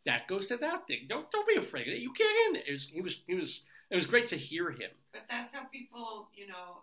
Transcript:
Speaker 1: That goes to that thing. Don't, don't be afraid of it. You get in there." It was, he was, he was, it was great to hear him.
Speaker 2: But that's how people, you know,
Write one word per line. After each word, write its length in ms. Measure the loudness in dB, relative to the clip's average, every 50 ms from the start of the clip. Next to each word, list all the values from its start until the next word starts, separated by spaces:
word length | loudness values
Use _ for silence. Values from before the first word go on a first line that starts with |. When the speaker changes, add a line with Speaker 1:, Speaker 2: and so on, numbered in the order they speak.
| _
Speaker 1:
That 220 | 2 2 2 0 -2
goes 200 | -2 -2 -2 -2
to 100 | -2 0
that 280 | 0 0 0 -2 -2 -4
thing. 180 | -6 -6 -4 -4
Don't, 220 | -4 -4 -4 -2
don't 160 | 0 2 4 6
be 80 | 6
afraid 320 | 4 4 0 -2 -4 -2 -2
of 60 | -2
it. 40 | -4
You 120 | -4 -4 2
get 140 | 4 4 6 6 6 6 6
in 60 | 4
there." 100 | 2 0 -2
It 60 | -4
was, 120 | -4 -4 -6
he 140 | -6 -4
was, 200 | -4 -4 -6 -6 -4 -2
he 60 | 0
was, 260 | 0 0 -2 -6 -8 -12 -18 -20 -20 -6 _
it 60 | 2
was 100 | 2 4
great 220 | 6 6 6 6 4
to 80 | 0 -6
hear 340 | -6 -4 -4 -2 -2 -2
him. 200 | -4 -4 -8 -10 -10 -16 _ _
Speaker 2:
But 120 | -16 -16 -10 -8
that's 240 | -8 -8 -8 -8 -10
how 100 | -12 -12
people, 640 | -12 -14 -14 -16 -14 -14 -12 -10 -10 -10 -10 -12 -16 _
you 120 | -18 -16 -14
know, 340 | -14 -14 -14 -14 -16 -18